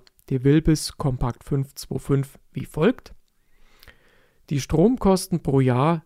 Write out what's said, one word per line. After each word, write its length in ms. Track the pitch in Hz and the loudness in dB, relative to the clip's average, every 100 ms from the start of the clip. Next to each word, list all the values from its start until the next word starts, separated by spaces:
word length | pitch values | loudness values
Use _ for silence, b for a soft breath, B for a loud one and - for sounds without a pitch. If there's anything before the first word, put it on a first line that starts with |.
| _ _ - | _ _ -6
DeWilbis 640 | 131 139 156 165 151 - - | 0 2 4 2 0 -2 -6
Compact 460 | 135 127 127 - | -4 -2 -4 -6
fünf 320 | - 139 135 - | -6 -4 -4 -12
zwei 240 | - 131 | -10 -10
fünf 400 | - 139 139 - _ | -2 -2 -2 -12 _
wie 140 | - - | -14 -12
folgt. 480 | - 190 - - - _ b b b b b b b b b b b - | 0 0 0 -12 -20 _ b b b b b b b b b b b -8
Die 100 | 139 | -8
Stromkosten 840 | - 156 214 254 196 185 - 170 | -2 2 2 2 2 0 -2 -6
pro 160 | 147 135 | 0 0
Jahr 440 | 127 123 151 165 | 2 2 0 -2